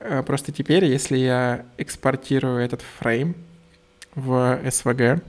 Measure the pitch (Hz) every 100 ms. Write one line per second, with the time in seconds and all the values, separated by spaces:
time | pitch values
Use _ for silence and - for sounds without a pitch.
0 | - 135 - 139 - 147 147 185 170 127
1 | - 131 131 127 123 120 - - 147 -
2 | 135 135 - 135 131 123 123 123 - -
3 | 117 117 160 170 - - _ _ _ _
4 | - 143 131 127 123 127 131 - 123 127
5 | 120 165